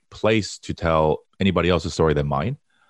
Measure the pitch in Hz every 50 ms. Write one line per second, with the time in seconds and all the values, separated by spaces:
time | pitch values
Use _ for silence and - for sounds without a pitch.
0 | _ - - - - 110 113 110 95 - - - - - - - - 82 80 80
1 | 78 78 73 - - _ _ - 95 98 82 87 85 87 90 82 - 85 - -
2 | 82 80 73 73 71 71 69 71 82 120 147 - _ _ _ _ _